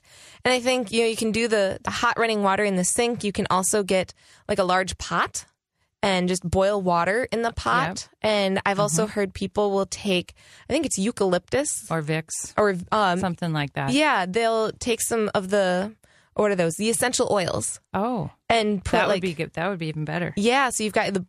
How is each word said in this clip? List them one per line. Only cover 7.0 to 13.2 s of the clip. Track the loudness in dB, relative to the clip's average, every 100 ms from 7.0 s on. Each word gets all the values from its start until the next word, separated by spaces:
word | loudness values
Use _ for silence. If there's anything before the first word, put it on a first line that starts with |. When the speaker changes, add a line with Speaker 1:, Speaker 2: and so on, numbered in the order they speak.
| 2 0 -2
Speaker 1:
in | -2
the | -4
pot. | -2 0 2 0 -4 -12 _
Speaker 2:
Yep. | 0
Speaker 1:
And | 2 2 0 0
I've | 0
also | 0 0 0
Speaker 2:
Mm-hmm. |
Speaker 1:
heard | -2 -4
people | -4 -6 0 0
will | 0 -2
take, | -4 -2 -2 -2 -12 -20 -20 -4
I |
think | -2 -2
it's | 0
eucalyptus. | -2 0 2 2 0 -2 -2 -6 -4
Speaker 2:
Or | -4
Vicks. | -2 -4 -4 -10 -4 2
Speaker 1:
Or, | 2 0 -2
um, | 0 2
Speaker 2:
Something | 2